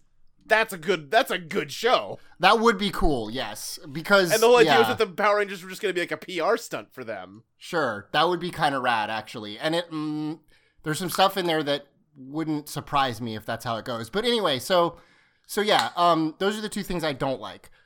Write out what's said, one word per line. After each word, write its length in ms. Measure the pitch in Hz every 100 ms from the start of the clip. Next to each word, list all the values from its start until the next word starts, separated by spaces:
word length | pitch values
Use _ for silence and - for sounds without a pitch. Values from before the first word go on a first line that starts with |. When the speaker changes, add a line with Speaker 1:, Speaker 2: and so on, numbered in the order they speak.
| _ _ - _ -
Speaker 1:
that's 260 | 220 220
a 40 | 185
good, 320 | 156 175 143
that's 200 | 226 269
a 60 | 185
good 340 | 165 185 147
show. 460 | - 233 202 101 - - -
Speaker 2:
That 200 | 175 226
would 180 | 233 196
be 120 | 202
cool, 400 | - 175 127 107
yes, 500 | 127 110 110 - - 165
because, 400 | 139 156 202 175
Speaker 1:
And 100 | 220
the 60 | 226
whole 100 | 247
idea 160 | 160
Speaker 2:
yeah. 60 | 131
Speaker 1:
was 80 | 113
that 100 | 120
the 100 | 208
Power 300 | 170 208 208
Rangers 240 | 202 190
were 60 | 185
just 120 | 185
gonna 120 | 202
be, 60 | 175
like, 100 | 170
a 60 | 151
P 220 | - 180
R 140 | 170 233
stunt 360 | - 139 101
for 100 | - 113
them. 380 | 101 92 104 _ _
Speaker 2:
Sure, 500 | - 170 131 104 -
that 140 | 151 170
would 100 | 175
be 80 | 175
kinda 280 | 139 156 135
rad, 300 | 123 117 104
actually. 480 | 110 107 123 104 110
And 140 | 156 170
it, 140 | 170
mm, 480 | 156 151 151 151 156 _ _ _ _
there's 160 | 156 156
some 100 | 180
stuff 260 | - 190 196
in 100 | 175
there 160 | 156
that 240 | 143 139 - _ _ 139
wouldn't 520 | 131 151 156 151 147
surprise 500 | 147 - 143 135 107
me 140 | 120 107
if 100 | 113
that's 180 | 113 123
how 100 | 113
it 60 | 127
goes. 240 | 117 110
But 140 | 196 240
anyway, 340 | 240 180 131
so, 380 | 120 180 170 170 _ _ _ _ _
so 120 | -
yeah, 280 | 208 196 120 175
um, 380 | 175 160 160 -
those 180 | 190 214
are 40 |
the 80 | 214
two 140 | 208
things 200 | 185 180 156
I 80 |
don't 260 | 131 139 123
like. 280 | 101 90 - _